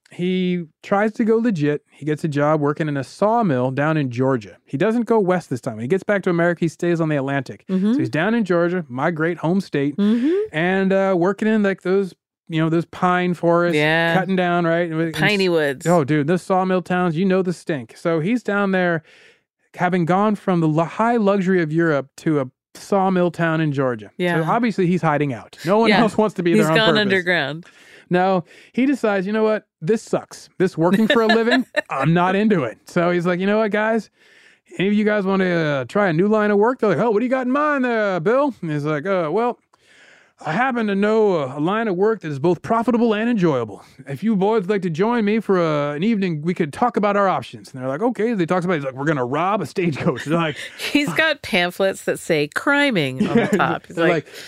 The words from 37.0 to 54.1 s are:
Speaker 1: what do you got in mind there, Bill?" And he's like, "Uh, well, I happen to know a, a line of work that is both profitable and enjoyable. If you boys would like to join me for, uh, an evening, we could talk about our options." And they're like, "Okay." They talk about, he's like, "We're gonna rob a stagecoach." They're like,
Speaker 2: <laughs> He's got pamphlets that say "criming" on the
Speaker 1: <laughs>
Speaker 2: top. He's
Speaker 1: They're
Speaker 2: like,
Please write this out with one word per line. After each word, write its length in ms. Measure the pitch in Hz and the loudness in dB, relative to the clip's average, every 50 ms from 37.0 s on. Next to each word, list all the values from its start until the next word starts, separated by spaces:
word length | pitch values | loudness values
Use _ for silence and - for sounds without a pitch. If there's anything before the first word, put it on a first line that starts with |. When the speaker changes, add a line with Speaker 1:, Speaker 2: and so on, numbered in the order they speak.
| 214 240 | 2 0
Speaker 1:
what 80 | 202 214 | 0 0
do 60 | 254 | 0
you 60 | 233 | 0
got 140 | 262 262 254 | -2 -2 -2
in 40 | 247 | -2
mind 320 | 262 294 302 302 294 269 254 | -2 0 0 0 0 0 0
there, 360 | 247 233 220 208 202 185 170 | 0 0 0 0 -2 -2 -2
Bill?" 320 | 156 202 247 269 294 285 214 - | 0 0 2 2 0 0 -2 -6
And 100 | 175 160 | -6 -4
he's 140 | 151 147 143 | -4 -2 -2
like, 200 | 156 151 143 147 | -2 -2 -2 -2
"Uh, 240 | 196 196 180 165 147 170 | -2 -2 -2 -2 -2 -2
well, 260 | 220 240 240 220 - _ _ _ _ _ _ _ - - - - - _ _ _ - - | -2 -2 -2 -4 -6 _ _ _ _ _ _ _ -20 -20 -20 -20 -20 _ _ _ -12 -6
I 60 | 147 | -4
happen 340 | 160 220 254 269 240 240 220 | -2 0 0 0 0 -2 -2
to 80 | 202 196 | -2 0
know 440 | 196 208 214 220 220 214 202 180 | 0 2 2 2 2 2 2 2
a, 200 | 156 139 127 139 | 0 -2 -4 -4
a 20 | 147 | -2
line 280 | 151 180 208 226 233 | -2 0 0 0 -2
of 80 | 220 175 | -2 0
work 240 | 175 202 220 226 - | 0 0 0 0 -2
that 80 | - | -4
is 100 | 156 143 | -8 -4
both 240 | 135 147 180 170 - | -2 0 0 0 0
profitable 540 | - - 226 226 220 254 233 220 240 226 202 | -2 -2 -2 0 0 0 2 2 2 2 0
and 120 | 208 226 | 0 0
enjoyable. 540 | 240 247 202 175 160 139 123 117 107 101 - - - _ - - | 0 0 2 2 2 2 0 -2 -6 -8 -14 -20 -20 _ -18 -12
If 140 | - 139 - 190 | -12 -8 -4 -2
you 120 | 226 220 | 0 0
boys 260 | 180 190 208 226 226 | 2 2 2 0 0
would 80 | 175 180 | 0 -2
like 140 | 214 196 180 | -2 -2 -2
to 60 | 180 | -2
join 340 | 156 151 202 226 240 240 208 | -2 0 0 0 0 0 0
me 140 | 202 220 226 | 0 0 0
for, 200 | - - 190 180 | 0 2 2 2
uh, 360 | 170 160 151 147 143 147 147 | 2 0 0 -2 -2 -4 -4
an 80 | 147 185 | -2 0
evening, 400 | 233 226 196 196 180 160 147 151 | 0 0 0 -2 -2 -4 -4 -4
we 100 | 175 180 | -4 -2
could 180 | - 170 143 | -2 -4 -4
talk 240 | - - 247 233 - | -2 -2 -2 0 0
about 220 | 226 202 208 202 | 0 0 0 2
our 100 | 202 196 | 2 2
options." 460 | 185 160 135 120 - - 107 95 - - | 2 0 -2 -4 -8 -14 -18 -18 -16 -12
And 80 | 131 | -8
they're 80 | 127 131 | -6 -6
like, 140 | 135 156 226 | -4 -2 -2
"Okay." 320 | 262 226 - 214 247 233 | -2 -2 -2 -2 -2 0
They 100 | 190 165 | -2 0
talk 180 | 151 180 185 165 | 0 0 0 0
about, 120 | 185 180 | -2 -2
he's 80 | 147 139 | -2 -4
like, 100 | 131 123 | -6 -6
"We're 120 | 135 139 | -4 -2
gonna 200 | 160 156 135 123 | -2 0 0 -2
rob 360 | 123 139 151 175 190 214 208 | -2 -2 -2 0 0 -2 -2
a 40 | 147 | -4
stagecoach." 600 | - - 196 175 170 131 120 - 170 131 110 - | -6 -4 -4 -2 -2 -2 -2 -2 -2 -2 -2 -2
They're 120 | 139 165 | -2 -2
like, 180 | 170 165 156 - - - | -2 -2 -2 -6 -8 -12
Speaker 2:
<laughs> 240 | - - - - - - | -16 -12 -10 -6 -2 0
He's 180 | 294 294 277 - | 0 0 0 0
got 280 | 330 320 320 294 - | 0 0 0 0 -4
pamphlets 600 | - - 220 175 175 180 - - 196 190 - - - | -4 -2 0 0 0 0 0 0 0 0 -2 -2 -4
that 140 | 185 147 - | -4 -4 -2
say 300 | - - 170 147 147 147 - | -2 0 0 0 0 -2 -4
"criming" 760 | - - 294 285 285 285 277 226 170 143 131 131 131 208 | -4 0 0 2 2 2 2 2 0 0 0 0 -2 0
on 80 | - - | 2 2
the 120 | 233 202 | 2 2
Speaker 1:
<laughs> 100 | - 208 | 2 2
Speaker 2:
top. 300 | 170 143 - - - - | 2 2 0 -2 -4 -8
He's 80 | - 180 | -8 -4
Speaker 1:
They're 120 | 165 165 | 0 2
Speaker 2:
like, 180 | 175 | 2